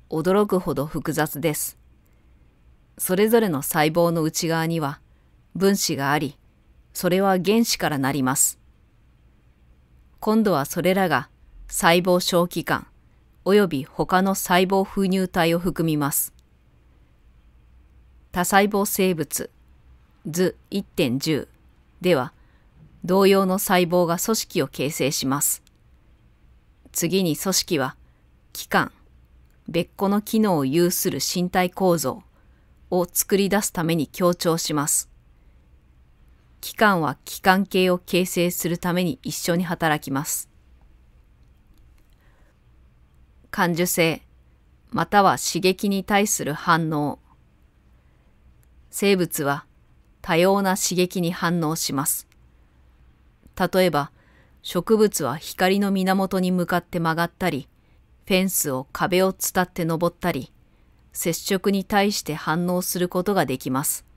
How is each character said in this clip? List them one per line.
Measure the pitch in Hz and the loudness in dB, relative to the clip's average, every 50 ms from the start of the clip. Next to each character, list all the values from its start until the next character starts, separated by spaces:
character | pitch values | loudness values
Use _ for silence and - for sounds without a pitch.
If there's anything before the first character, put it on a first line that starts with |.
| - - | -12 -6
驚 | - 160 160 180 190 208 208 | -6 -2 0 2 2 2 2
く | 208 196 | 2 0
ほ | 185 185 180 135 | -2 -2 -2 -4
ど | 127 139 | -4 -4
複 | 156 - 180 - - 147 | -4 -6 -6 -6 -4 -2
雑 | 151 151 151 - 147 | -2 -2 -2 -4 -4
で | 147 160 151 | -4 -2 -2
す。 | - - - - _ _ _ _ _ _ _ _ _ _ _ _ _ _ _ _ _ _ _ _ _ _ _ _ | -4 -6 -10 -12 _ _ _ _ _ _ _ _ _ _ _ _ _ _ _ _ _ _ _ _ _ _ _ _
そ | - - - 185 | -8 -4 -2 2
れ | 185 208 | 2 4
ぞ | 220 233 233 | 4 4 4
れ | 226 190 | 4 2
の | 151 135 | 0 -2
細 | 139 - - 165 151 156 | -4 -2 0 0 2 2
胞 | 156 170 170 170 | 2 2 2 2
の | 170 170 156 | 2 0 -2
内 | 160 160 - - | -2 -2 -4 -2
側 | 160 165 165 160 | -2 -2 -2 -2
に | 165 165 165 | -2 -2 -2
は、 | 151 139 147 - _ _ _ _ _ _ _ _ _ _ - | -4 -4 -6 -10 _ _ _ _ _ _ _ _ _ _ -4
分 | 170 190 196 202 | 0 2 2 2
子 | 190 - - 156 | 2 0 -2 -2
が | 123 139 139 | -2 0 0
あ | 147 | 0
り、 | 156 160 131 - _ _ _ _ _ _ _ _ _ _ _ | 0 -2 -4 -8 _ _ _ _ _ _ _ _ _ _ _
そ | - - - | -8 -4 0
れ | 175 175 190 | 0 2 2
は | 196 196 190 | 2 2 2
原 | 185 160 190 214 233 233 | 2 2 2 2 2 2
子 | - - | 0 -2
か | - 185 156 | -2 -2 -2
ら | 156 135 | -2 -2
な | 135 131 | -2 0
り | 143 143 131 | 0 0 0
ま | 135 139 | 0 0
す。 | - - - - _ _ _ _ _ _ _ _ _ _ _ _ _ _ _ _ _ _ _ _ _ _ _ _ _ _ _ _ _ _ _ _ _ | 0 0 -2 -2 _ _ _ _ _ _ _ _ _ _ _ _ _ _ _ _ _ _ _ _ _ _ _ _ _ _ _ _ _ _ _ _ _
今 | - 220 214 226 214 | -2 0 2 2 2
度 | 208 | 2
は | 175 139 139 | 2 0 0
そ | - - 175 | -2 -4 0
れ | 165 180 190 | 0 2 2
ら | 196 190 | 2 2
が | 170 151 120 135 - _ _ _ - - - - - | 2 0 -2 -2 -6 _ _ _ -20 -20 -20 -16 -10
細 | - - 214 165 170 180 | -4 2 4 4 4 4
胞 | 175 185 180 180 | 4 4 2 2
小 | - - - 170 175 | 2 2 2 2 0
器 | 175 - 175 147 | 0 -2 -4 -4
官 | - 143 - - - _ _ _ _ _ _ _ _ _ _ - | -2 -4 -4 -6 -10 _ _ _ _ _ _ _ _ _ _ 0
お | 180 196 | 4 4
よ | 208 202 | 4 4
び | 170 151 131 151 | 4 0 -4 -6
他 | - - - 160 - 185 185 | -6 -6 -6 -2 0 2 2
の | 190 196 190 | 2 2 0
細 | - - - 180 180 190 | -2 0 2 2 2 4
胞 | 180 196 190 190 | 4 2 0 0
封 | - - 202 196 | 0 -2 -2 0
入 | 185 190 190 185 185 | 0 0 0 -2 0
体 | - 185 165 170 165 | 0 0 2 2 2
を | 170 | 0
含 | 175 175 151 - 160 | 0 -2 -2 -2 0
み | 165 156 | 0 0
ま | 147 143 139 | 0 -2 -2
す。 | - - - - - _ _ _ _ _ _ _ _ _ _ _ _ _ _ _ _ _ _ _ _ _ _ _ _ _ _ _ _ - - _ _ - _ _ _ _ _ _ - | -2 -4 -6 -6 -10 _ _ _ _ _ _ _ _ _ _ _ _ _ _ _ _ _ _ _ _ _ _ _ _ _ _ _ _ -20 -20 _ _ -20 _ _ _ _ _ _ -4
多 | 180 175 | -2 0
細 | - 208 196 202 | 4 4 4 4
胞 | 208 214 202 202 | 4 2 0 -2
生 | - - - 190 185 180 | 0 0 2 2 2 2
物、 | 160 151 - - - - - _ _ _ - - _ _ - - _ _ _ _ _ - | 0 -4 -4 -6 -8 -8 -10 _ _ _ -20 -20 _ _ -20 -20 _ _ _ _ _ -12
図 | 165 151 175 185 170 - - _ - | -6 -2 0 0 0 -2 -6 _ -8
一 | - 196 196 | -8 -8 -8
点 | - _ - 160 123 117 139 | -4 _ 0 0 0 0 -2
十 | - 160 156 120 - - _ _ _ _ _ _ _ _ _ - | -2 -2 -2 -2 -4 -8 _ _ _ _ _ _ _ _ _ -2
で | - 180 170 | 0 2 2
は、 | 135 123 - - _ _ _ _ _ _ _ _ - - - - - - | 2 0 -2 -8 _ _ _ _ _ _ _ _ -20 -20 -20 -18 -10 -2
同 | 170 180 196 196 | 0 4 6 6
様 | 190 196 196 196 | 6 6 6 4
の | 185 185 196 | 2 0 -2
細 | - - 196 180 180 | 0 2 2 2 4
胞 | 160 180 180 180 | 4 2 2 2
が | 165 170 - | 2 0 -2
組 | - 233 220 | -2 -2 -2
織 | - - - - 180 | -2 -4 -4 -2 -2
を | 135 | -2
形 | 135 - - 139 143 | -2 -4 -4 -4 -4
成 | - - 151 131 | -2 -2 -2 -2
し | 156 - - | -2 -2 -2
ま | 135 135 143 | -2 -2 -2
す。 | - - - - _ _ _ _ _ _ _ _ _ _ _ _ _ _ _ _ _ _ _ _ _ _ _ _ - - | -2 -2 -4 -6 _ _ _ _ _ _ _ _ _ _ _ _ _ _ _ _ _ _ _ _ _ _ _ _ -20 -12
次 | - - - 165 170 190 190 | -6 -4 -2 0 0 0 2
に | 170 147 | 0 -2
組 | - - 190 180 | -2 -2 -2 -2
織 | - - - 175 139 | -2 -2 -2 -2 -2
は、 | 131 - - _ _ _ _ _ _ _ _ _ _ _ | -2 -4 -8 _ _ _ _ _ _ _ _ _ _ _
器 | - - - | -16 -16 -6
官、 | - - 113 127 - - _ _ _ _ _ _ _ _ _ _ _ _ _ _ | -2 0 0 0 -2 -6 _ _ _ _ _ _ _ _ _ _ _ _ _ _
別 | - 160 170 175 - _ | -6 -4 -4 -4 -4 _
個 | - 202 196 | -2 0 0
の | 202 208 | 0 0
機 | 208 - - 220 | -2 0 0 2
能 | 214 208 180 | 2 2 2
を | 151 139 | 0 0
有 | 131 143 170 175 175 | 0 2 2 2 2
す | 180 - - 185 | 0 -2 -4 -4
る | - - | -4 -4
身 | - - - 180 180 180 | -4 -4 -2 -2 -2 0
体 | - 185 180 180 | 0 0 0 0
構 | - - 190 185 170 | -2 0 2 2 2
造 | 160 143 127 - - - _ _ _ _ _ _ _ _ _ _ _ - - | 2 0 -4 -6 -8 -12 _ _ _ _ _ _ _ _ _ _ _ -8 -4
を | 180 180 175 - | -2 -2 -2 -2
作 | - - - - 208 | -4 -6 -2 0 2
り | 190 202 185 | 2 2 2
出 | 196 208 | 0 0
す | 208 - | -2 -2
た | - 277 - | -4 -4 -2
め | - 165 | 0 0
に | 170 135 | -2 -2
協 | - - - 185 175 180 | -4 -2 0 0 0 0
調 | - - 175 160 | 0 0 0 0
し | 165 - - 151 | 0 -2 -2 -2
ま | 147 143 | -2 -2
す。 | 147 - - - - _ _ _ _ _ _ _ _ _ _ _ _ _ _ _ _ _ _ _ _ _ _ _ - - _ _ _ _ _ | -2 -2 -4 -4 -8 _ _ _ _ _ _ _ _ _ _ _ _ _ _ _ _ _ _ _ _ _ _ _ -20 -20 _ _ _ _ _
器 | - - - | -16 -10 -2
官 | - 226 208 196 170 | 2 2 2 4 2
は | 156 139 - - - | 0 -2 -4 -8 -12
器 | - - - | -16 -12 -2
官 | - 196 185 190 196 | 2 2 2 2 0
系 | - - 185 185 185 | 0 0 0 2 2
を | 180 | 0
形 | 180 - - - 175 185 | -2 -2 -2 -2 0 0
成 | - - 180 175 175 | 0 0 0 0 0
す | 175 - - | -2 -4 -4
る | 165 175 | -4 -4
た | 170 - 180 170 | -4 -4 -2 -2
め | 180 185 | 0 -2
に | 170 - - - | -2 -4 -6 -8
一 | 147 147 | -10 -8
緒 | - - - 165 | -6 -4 -2 -2
に | 180 185 | -2 -2
働 | 170 180 - 170 160 151 151 - | -4 -4 -2 0 0 0 -2 -4
き | - | -4
ま | 135 135 151 | -6 -4 -4
す。 | - - - - - _ _ _ _ _ _ _ - _ _ _ _ _ _ _ _ _ _ _ _ _ _ _ _ _ - - - _ _ _ _ _ _ _ _ _ _ _ _ _ _ _ _ _ _ _ _ _ _ _ _ _ _ _ _ _ _ _ _ | -4 -6 -8 -10 -12 _ _ _ _ _ _ _ -20 _ _ _ _ _ _ _ _ _ _ _ _ _ _ _ _ _ -20 -20 -20 _ _ _ _ _ _ _ _ _ _ _ _ _ _ _ _ _ _ _ _ _ _ _ _ _ _ _ _ _ _ _ _
感 | - - 190 170 170 | -4 -2 0 0 0
受 | 160 175 | 0 -2
性、 | 180 - 180 165 165 151 - - _ _ _ _ _ _ _ _ _ _ _ _ _ | 0 0 0 0 0 -2 -4 -10 _ _ _ _ _ _ _ _ _ _ _ _ _
ま | - 139 165 | -4 -4 -2
た | - - 202 196 | 2 4 4 6
は | 180 127 | 4 4
刺 | 127 - - - 175 | 2 -2 -4 -2 0
激 | - - 190 - - 202 | 0 0 0 0 -2 -2
に | 196 196 185 | -2 -2 -2
対 | - 208 202 208 | 0 2 2 2
す | 214 - - - | 0 -2 -4 -4
る | 143 151 | -6 -6
反 | - - 185 165 160 165 156 | -2 0 2 2 2 2 0
応。 | 160 147 147 143 - - _ _ _ _ _ _ _ _ _ _ _ _ _ _ _ _ _ _ _ _ _ _ _ _ _ - _ _ _ _ _ - - _ | -2 -2 -2 -4 -4 -8 _ _ _ _ _ _ _ _ _ _ _ _ _ _ _ _ _ _ _ _ _ _ _ _ _ -20 _ _ _ _ _ -20 -20 _
生 | - - 202 196 202 | -6 0 2 2 2
物 | 185 175 165 - - 143 | 2 0 -2 -2 -2 -2
は | 139 143 143 - _ _ _ _ _ _ _ _ _ _ _ | -2 -2 -4 -8 _ _ _ _ _ _ _ _ _ _ _
多 | - - 170 | -4 0 2
様 | 165 175 196 196 202 | 4 4 4 4 2
な | 196 190 185 | 2 0 0
刺 | 190 - - 180 | 0 -2 -2 0
激 | 175 180 175 - 190 | 0 0 0 -2 -2
に | 175 165 | -2 -2
反 | 180 - 190 170 175 175 | -2 -2 -2 -2 0 0
応 | 165 151 160 | 0 -2 -2
し | - - - 139 | -4 -4 -4 -4
ま | 135 143 | -4 -4
す。 | - - - - _ _ _ _ _ _ _ _ _ _ _ _ _ _ _ _ _ _ _ _ _ _ _ _ - _ - 185 175 - | -4 -4 -6 -8 _ _ _ _ _ _ _ _ _ _ _ _ _ _ _ _ _ _ _ _ _ _ _ _ -12 _ -4 -2 0 2
例 | 185 185 | 2 2
え | 175 | 4
ば、 | 151 147 143 - _ _ _ _ _ _ _ _ _ _ | 2 0 -2 -4 _ _ _ _ _ _ _ _ _ _
植 | - - - 180 175 - 220 | -10 -6 -6 -4 0 2 4
物 | 208 214 202 - - 156 | 4 4 2 2 0 -4
は | 117 127 | -4 -6
光 | 160 - - - - 185 185 190 202 | -6 -10 -10 -4 0 0 2 2 2
の | 202 196 | 0 0
源 | 196 190 185 190 190 196 190 185 202 185 | 0 0 0 0 0 0 0 0 0 0
に | 185 180 | 0 0
向 | 185 180 175 | 0 0 0
か | - 185 | 0 -2
っ | 175 - | -2 -2
て | _ - 175 | _ -4 -2
曲 | 165 165 160 | -2 -2 0
が | 170 170 | 0 -2
っ | 170 | -4
た | - - 190 175 | -4 -4 -4 -2
り、 | 151 127 - - _ _ _ _ _ _ _ _ _ _ _ | -2 -4 -8 -12 _ _ _ _ _ _ _ _ _ _ _
フ | - - | 0 0
ェ | - 190 | 2 2
ン | 196 | 0
ス | - - - 151 | -2 -2 -2 -2
を | 131 131 139 - | -4 -6 -6 -8
壁 | - - 160 143 170 180 190 | -6 -4 -2 2 2 2 2
を | 190 185 | 2 0
伝 | - - - - 185 180 | -4 -8 -4 -2 -2 -2
っ | - | -2
て | - - 170 | -4 -4 -4
登 | 160 165 160 175 170 - | -2 -2 0 -2 -2 -2
っ | |
た | _ - 175 | _ -4 -4
り、 | 156 135 - - _ _ _ _ _ _ _ _ _ _ _ _ - | -4 -4 -8 -12 _ _ _ _ _ _ _ _ _ _ _ _ -10
接 | - - 175 165 | -6 -4 -4 -4
触 | - - - 202 185 - 202 | -4 -4 -4 -2 -2 0 0
に | 202 196 185 | 0 -2 -2
対 | - 220 202 196 208 | 0 2 2 2 2
し | 202 - | 0 -4
て | - - 151 | -6 -8 -8
反 | 160 - 165 156 175 175 | -6 -4 -2 -2 0 0
応 | 180 180 180 | 0 -2 -2
す | 180 - - 180 | -2 -4 -4 -4
る | 180 180 | -4 -2
こ | - 180 175 | -2 -2 -2
と | 214 202 | 0 0
が | 190 151 | 0 0
で | 131 131 | -2 -4
き | 127 - 135 | -6 -6 -4
ま | 131 131 151 | -4 -4 -4
す。 | - - - - _ - | -4 -6 -8 -10 _ -20